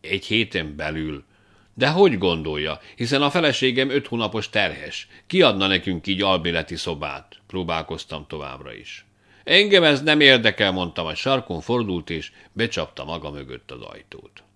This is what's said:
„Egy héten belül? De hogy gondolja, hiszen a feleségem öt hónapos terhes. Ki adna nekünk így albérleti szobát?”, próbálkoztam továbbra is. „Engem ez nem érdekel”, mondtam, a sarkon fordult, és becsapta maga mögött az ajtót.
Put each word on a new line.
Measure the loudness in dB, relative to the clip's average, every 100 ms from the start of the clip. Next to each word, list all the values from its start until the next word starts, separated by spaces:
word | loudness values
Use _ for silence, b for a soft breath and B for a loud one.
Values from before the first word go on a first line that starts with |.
„Egy | -4 -6 -2
héten | -2 0 -4 -6 -6
belül? | -6 -4 -6 -8 -14 b b b b
De | 0 0
hogy | 6 4 4
gondolja, | 0 0 -4 -4 -4 -6 B -8
hiszen | -2 2
a | 2
feleségem | 2 0 2 0 0 0
öt | -2 -2
hónapos | -4 -2 -4 -2
terhes. | 0 0 -4 -12 -14 -16 B _
Ki | 2
adna | 2 2 2
nekünk | 2 0 -4 -4
így | 0
albérleti | 2 2 0 -2 -4 -8
szobát?”, | -6 -6 -8 -10 -16 -20 _
próbálkoztam | -8 -4 -4 -4 -10 -10 -14 -12
továbbra | -12 -12 -14 -16
is. | -18 -18 -20 _ b b b
„Engem | 4 4 6 6
ez | 6 4
nem | 4 6
érdekel”, | 8 8 6 2 0
mondtam, | 0 -4 -4 -6
a | -4
sarkon | 0 -2 -2 -8
fordult, | -2 -2 0 -4 -4
és | -8 -8 b b
becsapta | -4 -4 -2 -6 -8 -10
maga | -8 -8
mögött | -12 -14 -14 -16
az | -18
ajtót. | -18 -20 _ -20 -20 -20 _